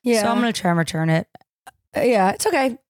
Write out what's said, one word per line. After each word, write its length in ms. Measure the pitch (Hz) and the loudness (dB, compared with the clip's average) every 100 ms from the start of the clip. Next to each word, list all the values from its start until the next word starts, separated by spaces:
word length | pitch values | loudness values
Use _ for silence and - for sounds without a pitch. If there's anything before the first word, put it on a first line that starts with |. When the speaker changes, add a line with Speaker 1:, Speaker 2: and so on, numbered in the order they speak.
Speaker 1:
Yeah. 200 | 247 226 | 0 0
Speaker 2:
So 40 | 220 | 0
I'm 120 | 240 | 0
gonna 120 | 240 | -2
try 200 | 220 180 | -2 0
and 60 | 170 | 0
return 320 | 165 160 160 | -2 -2 0
it. 180 | 160 - - _ _ - _ _ | 0 -2 -16 _ _ -20 _ _
Speaker 1:
Uh, 60 | - | -2
yeah, 300 | 240 226 185 | 2 2 2
it's 140 | - | 0
okay. 320 | 440 330 262 240 | -2 0 -2 -4